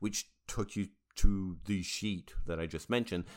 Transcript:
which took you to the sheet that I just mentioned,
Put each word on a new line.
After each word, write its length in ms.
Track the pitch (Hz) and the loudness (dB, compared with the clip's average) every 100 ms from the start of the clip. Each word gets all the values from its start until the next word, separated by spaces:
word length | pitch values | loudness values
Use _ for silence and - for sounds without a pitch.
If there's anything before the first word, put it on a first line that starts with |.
which 300 | 104 101 - _ - | -6 -4 -8 _ -8
took 260 | - 101 | -4 -4
you 140 | - 98 - _ - | -2 -4 -8 _ 6
to 420 | 104 98 92 82 - | 6 6 0 -6 -2
the 140 | 101 | -2
sheet 540 | 87 - 107 92 - - | -2 -4 -2 -4 -6 -4
that 140 | - 82 | -2 -2
I 80 | 82 | -4
just 240 | 80 - | -6 -2
mentioned, 360 | 120 117 90 82 | 0 0 -2 -4